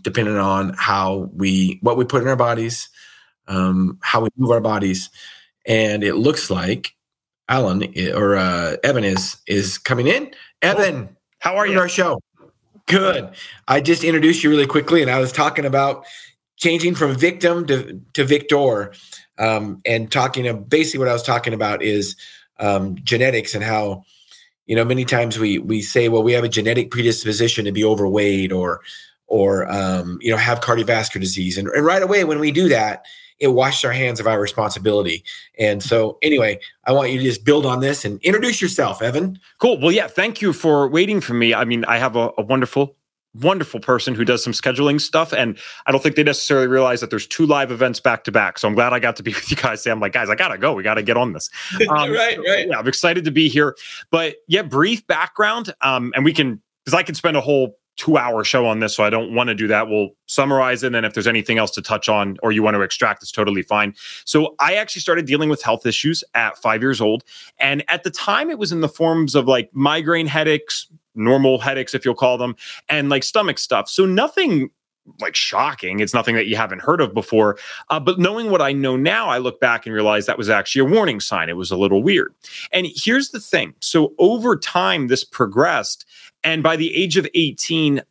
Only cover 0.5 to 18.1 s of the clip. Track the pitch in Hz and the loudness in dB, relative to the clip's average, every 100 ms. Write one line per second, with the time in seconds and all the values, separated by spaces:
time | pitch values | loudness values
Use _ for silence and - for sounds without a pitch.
0.5 | 95 95 95 - 98 95 98 92 87 98 | 0 -2 -2 -2 0 0 -2 -6 -4 0
1.5 | 95 95 - 120 120 123 135 123 123 120 | 2 2 2 0 0 0 0 0 2 0
2.5 | 113 113 117 - _ - - _ _ - | 0 -4 -6 -10 _ -20 -20 _ _ -6
3.5 | 95 92 92 95 - - 117 113 127 127 | -2 0 2 0 -2 -2 0 -2 0 2
4.5 | 117 110 107 98 92 - - - - _ | 2 2 0 0 -2 -6 -14 -20 -20 _
5.5 | _ - 110 107 104 101 98 131 151 - | _ -2 2 2 0 0 2 0 0 -2
6.5 | 90 90 127 - _ _ _ _ _ - | -4 -2 -4 -6 _ _ _ _ _ -4
7.5 | 131 104 95 95 - 90 - 101 98 92 | 0 0 0 -2 -4 -4 0 2 2 2
8.5 | 87 85 - 127 131 101 92 95 - - | 0 -4 -2 0 0 0 -2 -4 -10 -2
9.5 | 101 95 - - 123 131 254 285 - - | -2 -2 -6 -4 0 2 0 -2 -16 -20
10.5 | - 170 202 196 143 95 - _ _ 170 | -2 0 2 0 -2 -10 -16 _ _ -4
11.5 | 196 208 190 175 190 175 127 _ _ - | 0 0 0 0 0 0 -2 _ _ -20
12.5 | _ _ _ - 190 190 143 98 - - | _ _ _ 0 2 2 0 -6 -16 -20
13.5 | - - 139 143 165 165 160 160 165 151 | -16 0 0 4 2 4 4 4 4 4
14.5 | 151 139 151 143 170 131 131 131 - 147 | 4 4 2 4 2 4 2 0 0 0
15.5 | 151 143 139 139 - - - - _ _ | 0 0 0 0 -2 -10 -20 -20 _ _
16.5 | - 165 165 175 175 147 131 170 175 170 | -2 0 2 0 0 0 2 0 2 0
17.5 | 175 147 135 - 92 - | 0 0 -2 -2 -14 -12